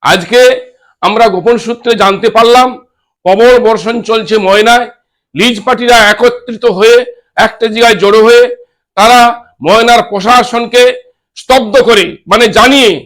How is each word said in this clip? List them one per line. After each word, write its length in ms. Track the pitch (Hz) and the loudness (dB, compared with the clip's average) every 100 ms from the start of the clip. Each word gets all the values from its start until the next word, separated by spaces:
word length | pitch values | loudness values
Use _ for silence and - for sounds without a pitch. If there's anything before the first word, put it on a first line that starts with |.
আজকে 380 | - 185 170 240 254 254 - _ _ _ | -2 -4 0 2 2 0 -8 _ _ _
আমরা 220 | 175 214 226 | -4 0 0
গোপন 280 | 185 175 233 | 0 -2 -2
সূত্রে 340 | 220 233 240 226 | -4 -8 -4 -2
জানতে 320 | 196 196 214 | 0 0 -2
পারলাম 380 | 220 233 247 254 240 _ _ _ _ 180 | 0 2 2 2 -4 _ _ _ _ -4
প্রবল 300 | 196 233 247 | 2 4 4
বর্ষণ 360 | 214 220 175 233 | 2 -2 -4 -8
চলছে 340 | 214 226 190 214 | -4 -6 -2 -4
ময়নায়। 500 | 190 202 214 240 240 _ _ _ _ - | 0 0 2 0 -2 _ _ _ _ -4
লিজ 200 | 220 226 | -4 -4
পার্টিরা 360 | - 247 240 240 | -4 -4 0 2
একত্রিত 640 | 208 208 240 240 - 226 240 | 2 2 0 -2 -14 -4 -4
হয়ে 300 | 185 220 240 247 - _ - | 0 2 2 0 -12 _ -4
একটা 280 | 220 - 226 | -4 -2 -6
জায়গায় 300 | 220 233 214 | -2 0 0
জড়ো 220 | 196 214 | 0 2
হয়ে 200 | 220 240 247 240 - _ _ - | 4 4 2 -2 -18 _ _ -2
তারা 220 | 214 247 240 233 _ _ | 2 4 2 -2 _ _
ময়নার 400 | 151 214 233 240 | -2 0 2 2
প্রশাসনকে 800 | - 202 190 247 233 233 233 240 247 247 _ _ _ - | 0 -6 -2 -2 -2 -6 -4 0 0 -2 _ _ _ -20
স্তব্ধ 360 | - 262 226 254 | -2 -2 0 0
করে, 240 | 233 220 170 - - | 2 0 -2 -8 -4
মানে 180 | 208 240 | -2 0
জানিয়ে 440 | 196 240 277 240 160 | 2 2 2 0 -2